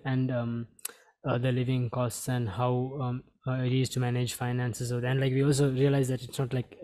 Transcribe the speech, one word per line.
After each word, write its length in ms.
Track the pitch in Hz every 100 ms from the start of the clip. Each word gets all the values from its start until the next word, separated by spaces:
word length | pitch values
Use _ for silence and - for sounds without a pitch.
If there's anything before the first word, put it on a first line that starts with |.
and, 260 | 135 131 127
um, 360 | 123 117 117 117 _ - - _ _
uh, 120 | 131 127
the 140 | 127
living 380 | 123 123 127 123
costs 380 | 131 123 - -
and 200 | 123 113
how, 240 | 95 123 123 131 143
um, 220 | 123 127 - _ 135
uh, 160 | 131 127
it 40 |
is 160 | 131 123
to 100 | 131
manage 340 | 123 123 123
finances. 540 | - 123 123 123 110 120
So 120 | 123
then, 200 | 123 135
like, 120 | 135
we 100 | 131
also 260 | 139 135 143
realized 380 | 131 139 139 127
that 120 | 127
it's 160 | 123 -
not, 140 | 127
like, 240 | 131 - -